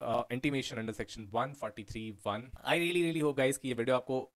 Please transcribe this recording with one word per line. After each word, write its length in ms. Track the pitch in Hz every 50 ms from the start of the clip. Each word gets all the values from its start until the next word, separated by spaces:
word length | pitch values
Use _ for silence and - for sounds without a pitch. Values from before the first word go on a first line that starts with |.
| -
अ, 260 | - 113 120 120 -
intimation 460 | 123 127 131 151 139 135 123 - 123
under 180 | 113 110 113 107
section 280 | - 113 - - 120
one 340 | 107 98 95 117 123 139 143
forty 300 | - - 107 - - 107
three 280 | - - 113 110 110 104
one। 280 | - - 107 101 110 123
I 340 | 131 - - - 127 143 170
really, 240 | 170 170 175 175 170
really 180 | 165 165 160 151
hope, 160 | 147 139 131
guys, 180 | 131 131 135
कि 120 | - - 131
ये 60 | 123
वीडियो 220 | 113 117 127 127
आपको 360 | 127 123 - 131 131 123 - _